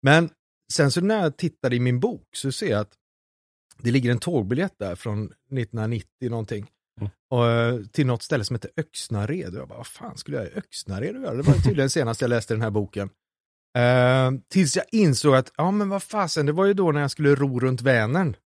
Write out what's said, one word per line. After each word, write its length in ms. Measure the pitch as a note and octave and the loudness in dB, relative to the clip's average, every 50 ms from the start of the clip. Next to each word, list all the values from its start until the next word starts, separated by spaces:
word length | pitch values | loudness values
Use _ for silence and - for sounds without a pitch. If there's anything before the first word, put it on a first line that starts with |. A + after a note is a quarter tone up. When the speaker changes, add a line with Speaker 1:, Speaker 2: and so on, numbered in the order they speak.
| - | 4
Speaker 1:
Men 280 | C3+ D3 D#3+ E3+ D#3 _ _ _ _ _ _ _ _ - | 6 4 4 4 0 _ _ _ _ _ _ _ _ 0
sen 180 | - D3 C#3 | 2 2 2
så 100 | B2 F3 | 2 0
när 220 | E3+ G3+ A3 G#3+ F#3 | 0 0 0 0 0
jag 140 | D#3 C#3 | -2 -2
tittar 360 | - - D#3+ - _ - C3 B2 | -4 -8 -8 -8 _ -2 -2 0
i 60 | B2 | 0
min 200 | B2 B2+ B2 B2 | 0 0 0 0
bok 260 | C#3 A#3+ A3+ - _ _ _ | 0 -2 -4 -6 _ _ _
så 160 | - - C3+ C3 | -8 -6 -6 -6
ser 180 | - A3 F3+ | -4 -2 -2
jag 100 | A2 G#2 | -2 -2
att 120 | G#2+ _ _ _ _ _ _ _ _ _ _ _ _ _ _ _ _ _ - _ | -2 _ _ _ _ _ _ _ _ _ _ _ _ _ _ _ _ _ -20 _
det 120 | - A#2 | -4 0
ligger 200 | A#2+ C#3 B2 A#2+ | 0 2 2 2
en 80 | B2 A#2+ | 0 0
tågbiljett 560 | - F3+ F3+ C3+ G#2 F#2 A#2+ C3+ F#3 F#3+ _ _ | -2 -2 -2 -2 0 0 -2 -2 -2 -4 _ _
där 160 | G#2 F#2+ F2 | -8 -8 -8
från 380 | - - A#2 G#2 G#2 G#2+ - - _ _ _ | -8 -6 -6 -6 -6 -6 -8 -12 _ _ _
nittonhundranittio 760 | C3+ C3 A#2 - - A2+ A2 A2 A#2+ A2 - _ _ _ B2+ A#2+ | -6 -6 -6 -6 -6 -6 -4 -4 -4 -4 -8 _ _ _ -8 -6
någonting. 400 | A#2 A2+ A2 G2+ A#2 G#2 G2+ - _ _ _ _ _ - | -6 -6 -6 -8 -8 -10 -10 -12 _ _ _ _ _ -10
Speaker 2:
Mm. 100 | G#2 G2 - _ _ _ | -10 -10 -10 _ _ _
Speaker 1:
Och, 160 | C3 B2 A#2+ | 0 2 4
eh, 340 | A#2 A#2 A#2 A#2 A#2 B2 A#2+ G2+ G2+ _ | 4 4 2 2 0 0 -4 -6 -6 _
till 140 | - D3 | -2 0
något 160 | B2+ B2 A2 - | 0 0 -2 -4
ställe 220 | - D#3+ C3+ G#2 | -4 -4 -4 -2
som 100 | - B2 | -4 -6
heter 140 | A2+ - - _ | -6 -8 -8 _
Öxnared. 760 | - D3+ _ _ - - - A#2 G2+ G2+ A2 D3+ F#3 - - F2+ | -8 -8 _ _ -14 -8 -6 -4 -4 -4 -4 -4 -6 -8 -10 -10
Och 60 | - | -12
jag 80 | - - | -14 -14
bara, 80 | - A#2 | -14 -16
vad 80 | A2+ | -16
fan 300 | - - - - A3+ - | -18 -16 -16 -16 -16 -16
skulle 200 | B2 - - C#3+ | -16 -12 -10 -8
jag 100 | B2 G#2 | -8 -8
i 40 | - - | -8 -10
Öxnared 600 | G#3 - _ - - - - G2 F#2+ B2 F3 A3 C4 C4 | -12 -14 _ -16 -16 -10 -8 -8 -6 -6 -6 -8 -8 -8
göra? 120 | E3 A#2 | -6 -6
Det 80 | B2 C#3+ | 0 4
var 120 | - C3+ | 4 6
tydligen 360 | - - A3 G3+ D3+ C3+ C3+ | 6 6 2 4 2 2 2
<laughs> 0 | |
senast 300 | - E3 C#3 A2+ A2+ - | 2 0 0 -2 -2 -2
jag 80 | C3+ A#2+ | 0 0
läste 260 | A#2+ A#2 G#2+ - A#2 | 0 0 0 -2 -2
den 80 | G#2+ A2+ | -2 -2
här 80 | A2 | -2
boken. 400 | G2+ G#2+ G#2 F#2+ - G#2 G2 F#2+ _ _ _ _ _ _ _ _ _ _ _ _ _ B2 | 0 -2 -2 -2 -6 -8 -8 -8 _ _ _ _ _ _ _ _ _ _ _ _ _ 2
Eh, 520 | A#2+ B2 B2 B2+ B2 B2+ C3 C3 C3 C3 C3+ C3 - _ - | 2 4 4 4 4 4 4 4 2 0 0 -4 -8 _ 2
tills 240 | F#3+ F#3 C#3 - | 2 2 2 2
jag 80 | F#3+ - _ - | -2 -4 _ 2
insåg 420 | A3+ G#3 D#3+ C3 - - D3 C3+ | 4 4 4 4 4 4 4 6
att, 180 | C3 B2+ - _ | 4 4 0 _
ja, 140 | - D3+ F3+ | -2 -2 0
men 180 | G3 G#3 G#3 F#3+ | 0 0 -2 -2
vad 140 | G3 G3 - | -2 -4 -6
fasen, 440 | - - G#3+ G3 E3 - E3 D3 | -6 -4 -4 -2 -2 -2 -2 0
det 60 | C#3 D3+ | 0 2
var 120 | E3+ F#3+ | 2 2
ju 80 | G3 G3+ | 2 2
då 180 | F#3+ F#3+ E3 D3 | 2 2 2 2
när 80 | D3 | 2
jag 100 | C#3+ C#3 | 0 -2
skulle 240 | - - D3+ C#3+ C#3+ | -2 2 4 4 4
ro 260 | C3+ C#3+ C#3 B2+ B2 | 4 4 0 0 0
runt 220 | A#2 C3 C3 A#2+ A#2 | 0 0 0 0 2
Vänern 540 | C3+ C3 A#2 A2 G#2+ C3 F3 F#3+ D3+ G2+ - _ | 2 4 4 2 2 0 0 0 -2 -4 -6 _